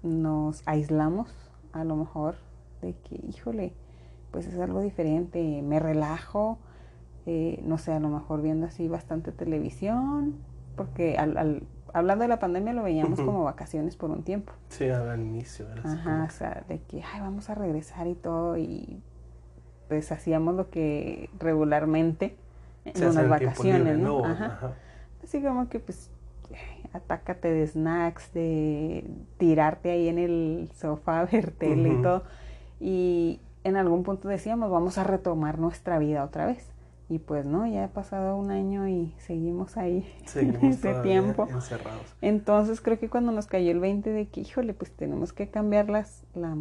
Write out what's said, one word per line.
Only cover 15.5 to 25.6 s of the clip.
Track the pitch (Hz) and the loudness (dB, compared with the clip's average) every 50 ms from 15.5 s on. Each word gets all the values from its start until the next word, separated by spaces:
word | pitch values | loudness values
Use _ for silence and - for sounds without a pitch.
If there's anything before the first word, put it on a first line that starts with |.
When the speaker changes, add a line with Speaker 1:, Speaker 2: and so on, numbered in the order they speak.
| - - 107 107 | -12 -14 -12 -12
Speaker 2:
era | 110 113 | -10 -8
así | 120 156 156 160 | -6 -6 -4 -4
Speaker 1:
Ajá, | 165 170 | -2 -2
Speaker 2:
como | 160 160 160 | 0 0 0
Speaker 1:
o | 160 | -2
sea, | - - - 165 - - - - | -4 -6 -6 -6 -6 -8 -8 -8
de | 165 160 | -10 -10
que, | - - - - | -8 -10 -12 -10
ay, | 160 - - 208 | -10 -10 -10 -8
vamos | 202 190 196 202 208 - | -6 -6 -6 -8 -6 -8
a | 214 | -6
regresar | 208 208 180 151 156 156 - - 170 170 | -4 -2 -2 -2 -2 -4 -8 -10 -6 -4
y | 175 175 | -4 -4
todo, | 175 - 170 165 165 170 170 170 | -4 -4 -4 -2 0 0 0 0
y | 170 160 165 165 - - - - 190 - - - - - - - - - - - - - - - - - - | 0 -2 -2 -4 -8 -10 -10 -12 -14 -16 -18 -20 -20 -20 -18 -20 -20 -20 -20 -20 -20 -20 -20 -20 -20 -6 -2
pues | 151 151 151 - | -2 -2 -2 -4
hacíamos | 160 151 - 165 160 156 160 170 175 | -8 -4 0 0 2 2 2 2 0
lo | 185 185 185 | 0 -2 -2
que | - 170 160 151 147 147 - - - - - - - 196 | -2 0 0 0 0 -2 -4 -6 -8 -8 -12 -14 -10 -4
regularmente | 160 165 160 156 156 151 147 151 151 156 156 160 165 165 160 165 196 202 - - - - - - - - - - - | 0 2 2 4 4 4 4 2 4 4 4 4 4 2 2 0 -2 -4 -4 -10 -20 -20 -20 -20 -20 -20 -20 -16 -16
en | - - | -8 -2
Speaker 2:
Se | 180 170 | 2 4
hace | 170 165 160 | 6 6 6
Speaker 1:
unas | 131 127 | 6 6
Speaker 2:
en | 139 147 | 6 4
tiempo | 131 127 - | 4 0 0
Speaker 1:
vacaciones, | - - - - - 170 160 156 | 2 4 6 6 6 6 6 4
Speaker 2:
libre, | 156 | 4
Speaker 1:
¿no? | - - - 143 | 4 4 4 2
Speaker 2:
¿no? | - | 2
Speaker 1:
Ajá. | 165 165 170 214 | 2 0 0 -2
Speaker 2:
Ajá. | 233 - - - 127 127 - - - - - - - - - - | -4 -4 -6 -6 -8 -8 -10 -16 -20 -20 -20 -20 -20 -20 -20 -12
Speaker 1:
Así | - - 294 | -6 -4 0
como | 277 277 254 247 | 0 0 2 0